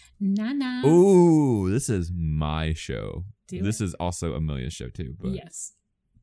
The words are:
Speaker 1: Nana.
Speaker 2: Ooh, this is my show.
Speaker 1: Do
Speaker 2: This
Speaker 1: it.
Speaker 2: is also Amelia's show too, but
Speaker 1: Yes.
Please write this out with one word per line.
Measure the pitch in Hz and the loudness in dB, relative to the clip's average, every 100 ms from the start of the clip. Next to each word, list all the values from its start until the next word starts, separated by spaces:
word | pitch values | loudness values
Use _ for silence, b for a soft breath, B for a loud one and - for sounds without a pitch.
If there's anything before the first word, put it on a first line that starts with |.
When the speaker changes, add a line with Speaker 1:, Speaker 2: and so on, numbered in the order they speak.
| B B | B B
Speaker 1:
Nana. | 196 202 220 285 254 247 143 | -2 -2 -2 -4 -4 0 4
Speaker 2:
Ooh, | 170 196 185 175 156 143 110 92 | 6 8 8 8 6 4 2 0
this | 110 - | 0 0
is | 101 85 90 | -2 -2 -4
my | 80 76 76 78 80 | -2 -2 -2 -2 -2
show. | 78 - 57 50 60 95 - - | -4 -6 -8 -8 -10 -12 -16 -14
Speaker 1:
Do | 87 | -6
Speaker 2:
This | 98 110 | -4 -2
Speaker 1:
it. | 98 | -4
Speaker 2:
is | - | -4
also | 87 87 85 | -6 -4 -6
Amelia's | 65 78 69 65 | -4 -4 -6 -8
show | - 62 | -10 -12
too, | - 80 98 | -12 -12 -10
but | - | -8
Speaker 1:
Yes. | - - - - _ _ _ _ _ | -8 -10 -16 -16 _ _ _ _ _